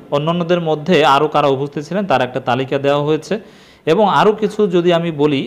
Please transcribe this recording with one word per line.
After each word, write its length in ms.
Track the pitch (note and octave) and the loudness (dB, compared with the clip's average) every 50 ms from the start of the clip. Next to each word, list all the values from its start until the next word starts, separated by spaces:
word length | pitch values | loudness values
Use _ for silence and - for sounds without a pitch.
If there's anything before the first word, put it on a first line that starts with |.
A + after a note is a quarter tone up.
| - - | -8 -4
অন্যান্যদের 500 | D3 C#3+ D3 E3 E3+ F3 E3+ E3 F3+ F3 | -4 -2 -2 -2 -2 -2 0 0 0 0
মধ্যে 360 | E3+ D#3+ D#3 D3+ D3 E3+ F#3 D3 D3+ | 0 -2 -4 -4 0 0 2 4 4
আরও 220 | D3+ C3+ C#3 D3+ D3+ | 4 4 2 2 0
কারা 200 | - D3+ D3 C#3+ | 0 2 2 2
উপস্থিত 340 | C3+ C3 C#3+ C#3+ - D#3 D3 - | 0 0 -4 -6 -8 -10 -10 -6
ছিলেন 160 | E3+ G3+ G3+ | -6 -6 -2
তার 160 | F3+ C#3 B2+ B2+ | 0 0 0 0
একটা 140 | B2 - C3+ | -2 -4 -6
তালিকা 360 | B2 - A#2+ B2+ C3+ C3 D3 C3+ | -4 -2 -2 -2 -2 -4 -4 -2
দেওয়া 240 | C3+ C#3 C#3+ D3 D3 D3 | 0 0 0 0 0 0
হয়েছে। 260 | D#3 D3+ D3+ - F#3+ A3+ - - - - - - - _ _ | -2 -2 -2 -6 -8 -8 -8 -14 -20 -20 -20 -20 -20 _ _
এবং 180 | D3 D#3+ G3+ G#3+ G3 D#3+ C#3+ | 0 2 2 2 2 2 4
আরও 120 | E3+ G#3 | 4 4
কিছু 280 | A3 G#3 G#3 G3+ G#3 - G#3+ F#3+ E3+ | 2 2 -2 -4 0 -2 0 0 2
যদি 160 | F3+ E3+ F3+ E3+ E3 | 0 2 2 2 0
আমি 120 | E3+ E3+ D#3+ C#3+ | 0 -4 -2 0
বলি, 180 | C#3+ D3+ C#3+ C3 - | 0 0 0 -2 -2